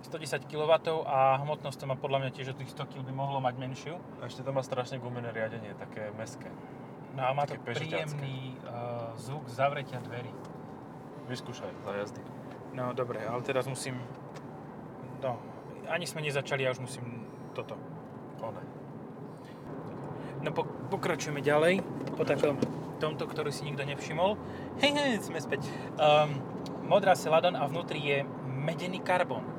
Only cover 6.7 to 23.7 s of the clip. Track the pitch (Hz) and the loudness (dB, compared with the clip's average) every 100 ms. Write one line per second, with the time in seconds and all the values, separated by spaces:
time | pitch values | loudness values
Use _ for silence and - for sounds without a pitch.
6.7 | - - - - 131 131 139 143 113 - | -12 -12 -12 -10 -2 0 2 0 -2 -4
7.7 | 117 156 160 156 143 139 131 131 127 120 | -4 -2 -2 -2 -4 -4 -6 -8 -10 -8
8.7 | 120 120 120 117 113 110 147 123 120 139 | -6 -4 -4 -6 -8 -6 -6 -6 2 2
9.7 | 143 135 127 110 117 120 - - - - | 2 -4 -8 -6 -8 -8 -10 -12 -12 -12
10.7 | - - - - - - 123 - 117 95 | -12 -14 -14 -12 -12 -8 -8 -8 -8 -8
11.7 | 87 101 101 104 - - - - - - | -8 -4 -2 -4 -6 -10 -12 -12 -12 -10
12.7 | 135 123 123 123 113 110 123 131 131 120 | -4 -2 0 0 0 -2 -2 2 2 2
13.7 | - 135 127 123 - - - - - - | -2 -4 -4 -6 -10 -10 -10 -12 -12 -12
14.7 | - - - - - 135 117 - - - | -12 -12 -12 -10 -4 -4 -4 -8 -12 -12
15.7 | - - 165 170 160 151 139 135 139 131 | -12 -4 -4 -2 -2 0 0 0 2 2
16.7 | 127 127 - 120 117 113 - - - - | 0 -4 -6 -6 -8 -10 -10 -8 -8 -6
17.7 | 85 - - - - - - 113 - - | -8 -8 -10 -10 -12 -12 -8 -8 -6 -10
18.7 | - 143 - - - - - - - - | -12 -12 -12 -12 -12 -12 -12 -12 -12 -10
19.7 | 135 - - - - - - 156 165 151 | -8 -8 -8 -8 -8 -8 -4 -2 -2 -2
20.7 | - 123 196 180 165 - 143 143 147 165 | -4 -4 -2 0 0 0 0 6 8 8
21.7 | 185 - - - - 160 139 147 139 - | 6 2 -4 -4 0 2 6 4 4 2
22.7 | - - - 156 151 156 - 151 143 151 | 0 -6 -2 -2 0 -2 0 0 0 -4